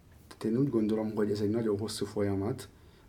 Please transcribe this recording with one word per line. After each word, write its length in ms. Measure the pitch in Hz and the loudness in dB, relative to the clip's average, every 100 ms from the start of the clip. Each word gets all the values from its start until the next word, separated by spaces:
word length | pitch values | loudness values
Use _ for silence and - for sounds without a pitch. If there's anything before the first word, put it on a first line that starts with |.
| - - - | -20 -20 -20
tehát 160 | - | -4
én 140 | 110 120 | 0 2
úgy 120 | 143 | 2
gondolom, 460 | 117 107 107 107 107 | 2 2 0 0 0
hogy 160 | 101 | 0
ez 80 | 101 | 2
egy 100 | 104 | 2
nagyon 280 | 113 110 101 | 2 0 0
hosszú 280 | 107 - 101 | -2 -4 -4
folyamat, 640 | 104 101 98 98 131 - - - - | -2 0 0 -2 -4 -10 -18 -20 -20